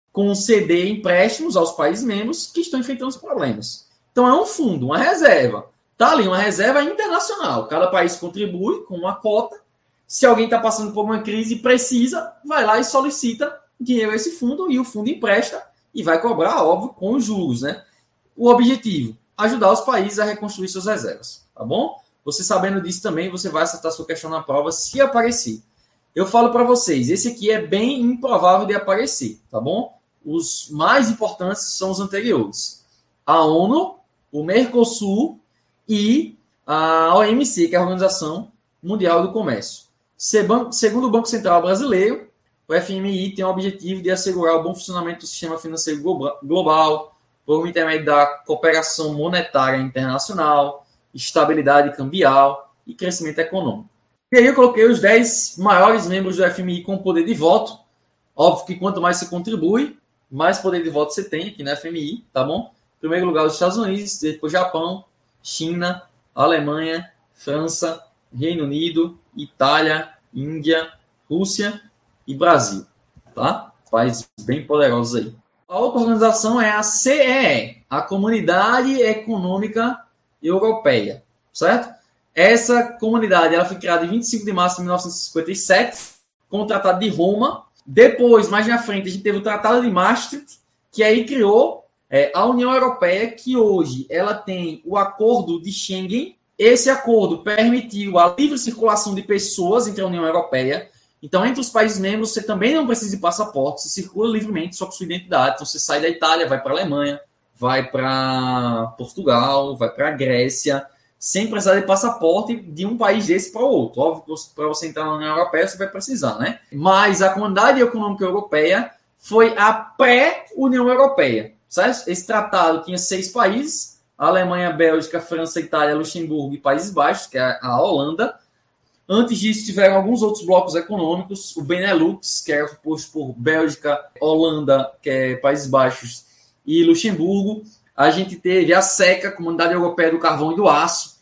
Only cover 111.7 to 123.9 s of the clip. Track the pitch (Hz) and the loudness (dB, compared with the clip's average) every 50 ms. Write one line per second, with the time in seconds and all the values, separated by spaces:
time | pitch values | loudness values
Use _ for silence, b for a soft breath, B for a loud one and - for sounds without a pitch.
111.7 | 185 202 - - 190 190 - 226 - - 165 160 175 208 226 233 233 220 190 170 | 2 2 4 2 0 2 2 -2 -2 0 2 2 2 2 0 -4 -8 -8 -10 -14
112.7 | 147 156 185 208 233 226 226 202 202 220 202 151 175 196 - - - 220 247 277 | -12 -8 -8 -6 -4 -2 -2 -2 0 -2 0 0 0 0 -2 -6 -4 -2 0 0
113.7 | 247 156 117 - - 120 143 165 160 160 - - 156 151 - - - - 151 151 | 0 0 -2 -2 -2 -2 -2 -2 -2 -4 -10 -14 -14 -14 -14 -16 -10 -6 -6 -4
114.7 | 151 151 165 160 151 156 156 156 156 151 151 151 151 165 180 175 - 160 180 190 | -4 -6 -8 -10 -8 -8 -6 -6 -6 -6 -6 -4 -2 -2 -2 0 0 -2 -2 -2
115.7 | 190 180 196 190 - 190 196 - 269 214 143 117 107 - 127 180 233 - _ _ | -2 -8 -8 -8 -8 -10 -8 -8 -6 -4 -4 -4 -4 -4 -4 -6 -6 -8 _ _
116.7 | - 143 151 185 190 196 208 208 196 185 196 190 190 202 214 208 190 196 220 262 | -8 -2 2 4 6 6 6 4 2 2 2 2 2 0 -2 -2 2 2 4 4
117.7 | 262 262 240 240 233 220 208 208 196 196 196 180 180 208 208 - - 151 151 165 | 4 4 2 2 0 -4 -4 -4 -4 -4 -4 -2 -2 -4 -4 -2 0 0 2 2
118.7 | 185 220 240 - - _ _ _ _ _ - - 208 226 226 226 220 - 208 214 | 2 0 -2 -6 -12 _ _ _ _ _ -8 0 4 4 4 4 4 2 2 2
119.7 | 220 - - - - - 262 247 240 247 277 330 - - - - 440 370 269 262 | 2 0 -4 -8 0 2 4 6 6 6 4 2 0 -2 -10 -12 -6 -2 0 0
120.7 | 254 254 240 247 254 247 277 277 277 - 156 131 113 107 104 - _ _ _ - | 2 2 2 2 4 4 4 4 4 2 2 2 2 -2 -4 -6 _ _ _ -8
121.7 | - 175 190 247 247 - - - 175 175 - - 220 214 - - 196 185 170 165 | -2 0 0 0 0 -2 -4 -6 -6 -6 -4 -2 -2 -2 -2 0 2 2 2 2
122.7 | 165 160 - 185 180 180 - - 190 185 185 - - 240 226 190 208 247 285 311 | 2 0 -4 -6 -8 -6 -4 -4 -4 -4 -6 -4 0 0 2 2 2 -2 -4 -4
123.7 | - - - - | -6 -8 -8 -10